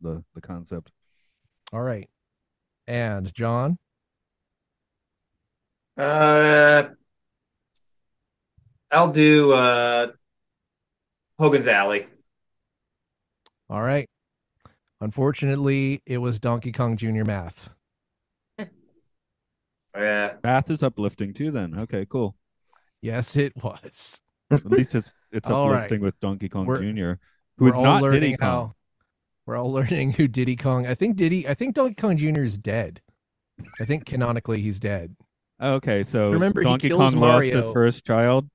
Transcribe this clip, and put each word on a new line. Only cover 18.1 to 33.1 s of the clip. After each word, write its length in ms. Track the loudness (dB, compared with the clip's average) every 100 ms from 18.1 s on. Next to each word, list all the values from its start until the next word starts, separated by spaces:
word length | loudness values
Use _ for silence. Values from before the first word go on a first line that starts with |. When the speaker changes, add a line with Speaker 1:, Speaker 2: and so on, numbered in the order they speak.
| _ _ _ _ -16 -16 _ _ _ _ _ _ _ _ _ _ _ -16 -6
Speaker 3:
Yeah. 380 | -4 -2 -4 -4
Speaker 1:
Math 260 | -2 0 -2
is 140 | -2
uplifting 500 | -4 -2 -6 -6 -10
too 180 | -8 -8
then. 280 | -6 -8 -10
Okay, 260 | -8 -8 -6
cool. 260 | -6 -6 -8 _ _ _ _ _ _
Speaker 2:
Yes, 360 | -8 -8 -6 -4
it 160 | -4 -6
was. 540 | -12 -12 -18 -20 -20 -20 _ _ _
Speaker 1:
At 140 | -2 2
least 280 | 2 2
it's, 200 | -2 -6 _ _
it's 180 | -8 -4
Speaker 2:
<laughs> 0 |
All 200 | 0 2
right. 80 | 0
Speaker 1:
uplifting 240 | -2 -2
with 180 | -2 -4
Donkey 300 | -6 -6 -6
Kong 160 | -6 -4
Speaker 2:
We're, 140 | -4
Speaker 1:
Junior, 380 | -4 -4 -6 -6 _ _ _ 2
who 80 | 4
Speaker 2:
we're 60 |
Speaker 1:
is 60 | 4
Speaker 2:
all 60 |
Speaker 1:
not 180 | 4 4
Speaker 2:
learning 180 | 4 2
Speaker 1:
Diddy 180 | 2 0
Kong. 120 | -2
Speaker 2:
how, 260 | -2 -6 -12 _ _ _ _ _ _ -10
we're 100 | -6
all 160 | -4
<laughs> 0 |
learning 400 | -2 -2 -2 -2
who 160 | 0 0
Diddy 300 | 0 -4 -2
Kong, 280 | -2 -2 -2
I 100 | -2
think 200 | -2 0
Diddy, 320 | 0 0 -2
I 60 |
think 220 | -4 -4 -2
Donkey 200 | -2 -2
Kong 220 | -2 0
Junior 260 | 0 -2
is 140 | -4 -6
dead. 420 | -6 -6 -6 -12 _